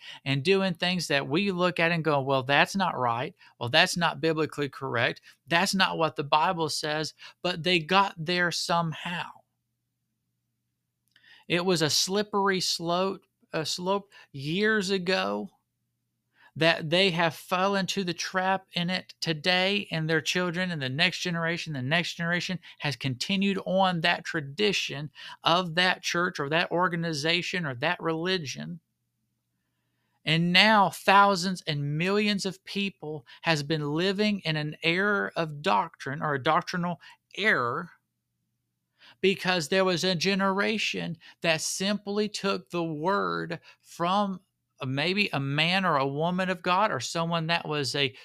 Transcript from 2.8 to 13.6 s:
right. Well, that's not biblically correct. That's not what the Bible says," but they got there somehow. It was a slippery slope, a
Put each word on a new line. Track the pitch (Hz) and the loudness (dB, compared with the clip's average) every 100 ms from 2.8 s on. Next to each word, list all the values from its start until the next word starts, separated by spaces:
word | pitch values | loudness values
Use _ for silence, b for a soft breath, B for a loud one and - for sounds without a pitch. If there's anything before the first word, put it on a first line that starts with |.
| 180 135 | -2 0
right. | 123 117 151 - b _ | -2 -2 -4 -10 b _
Well, | 120 | 0
that's | 156 180 180 | 4 4 2
not | 165 147 | -2 0
biblically | 160 156 151 - 143 | 0 0 -2 -4 -6
correct. | - 135 120 135 165 B B - | -6 -4 0 0 -2 B B -2
That's | 170 190 | 0 2
not | 190 180 170 | 2 0 2
what | 156 - | 0 0
the | 147 | 2
Bible | 156 170 180 156 | 4 4 2 -2
says," | - 156 151 147 - B B | -2 -4 -2 -4 -8 B B
but | 180 180 | -6 -2
they | 165 180 | 2 0
got | 151 190 196 - | 4 4 4 0
there | 156 180 175 | -2 0 0
somehow. | - - 170 165 147 175 175 135 - _ _ _ _ _ _ _ _ _ _ _ _ _ _ _ _ _ b b b - | 0 0 0 0 -4 -8 -8 -8 -14 _ _ _ _ _ _ _ _ _ _ _ _ _ _ _ _ _ b b b -2
It | 170 | 0
was | 180 175 | 2 2
a | 156 | 4
slippery | - - 196 208 202 196 185 | 2 2 0 0 0 2 0
slope, | - - 170 175 190 190 - _ _ | -2 -2 -2 0 0 -4 -12 _ _
a | 165 | -6